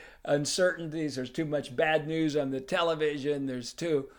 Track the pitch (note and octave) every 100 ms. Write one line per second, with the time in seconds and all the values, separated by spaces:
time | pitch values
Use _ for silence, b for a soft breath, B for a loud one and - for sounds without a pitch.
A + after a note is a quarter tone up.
0 | B B - D3 C#3+ - F3+ D#3+ E3 D#3
1 | D3+ B2+ B2 - D#3+ D3 C3 B2+ D#3+ D#3
2 | D3 D#3+ D#3+ C#3+ C3+ C3+ C3 F#3 E3+ D#3
3 | D3+ D3 C#3 C#3+ C3+ B2+ A#2 - E3+ D3
4 | C3+